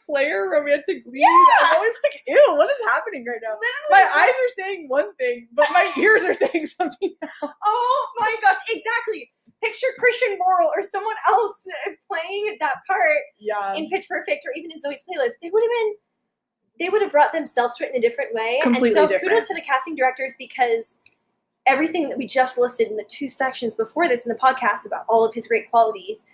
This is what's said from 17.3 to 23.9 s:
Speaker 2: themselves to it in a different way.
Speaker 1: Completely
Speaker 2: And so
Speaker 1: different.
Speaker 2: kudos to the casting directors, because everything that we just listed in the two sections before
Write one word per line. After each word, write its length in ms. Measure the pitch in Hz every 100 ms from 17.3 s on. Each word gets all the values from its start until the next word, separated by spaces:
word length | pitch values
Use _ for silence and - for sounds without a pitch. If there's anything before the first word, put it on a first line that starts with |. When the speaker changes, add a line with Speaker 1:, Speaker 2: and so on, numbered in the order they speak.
Speaker 2:
themselves 420 | 320 285 254 240 -
to 80 | 302
it 40 |
in 80 | 254
a 20 |
different 360 | 226 233 262 226
way. 240 | 220 262
Speaker 1:
Completely 280 | 277 247 240
Speaker 2:
And 60 | 208
so 120 | -
Speaker 1:
different. 240 | - 381
Speaker 2:
kudos 160 | 440 -
to 80 | 330
the 60 |
casting 340 | - 262 339 285
directors, 400 | 254 254 262 -
because 640 | 240 - 240 233 220 - _ _ _ _ _ _ 254
everything 420 | 269 320 339 277
that 100 | 233
we 80 | 233
just 320 | 262 254 247
listed 300 | 247 240 208
in 80 | 214
the 60 | 208
two 220 | - 269
sections 460 | - 262 247 233
before 340 | - 214